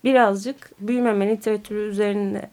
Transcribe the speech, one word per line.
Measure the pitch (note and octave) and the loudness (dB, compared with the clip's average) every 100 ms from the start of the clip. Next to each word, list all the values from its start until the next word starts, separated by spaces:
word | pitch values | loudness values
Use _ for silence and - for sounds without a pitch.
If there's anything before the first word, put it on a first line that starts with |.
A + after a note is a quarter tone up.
birazcık | B3 C4 A3 G3 A3+ C#4 - - | 4 4 4 2 -6 -10 -18 -12
büyümeme | G#3 B3 A#3+ G#3 G3 | -4 0 2 2 0
literatürü | G#3+ A3 G#3 - G#3 G#3 | 0 -2 -4 -4 -6 -4
üzerine, | G3+ G#3 G3+ G3 G3+ - | -2 0 0 -2 -4 -10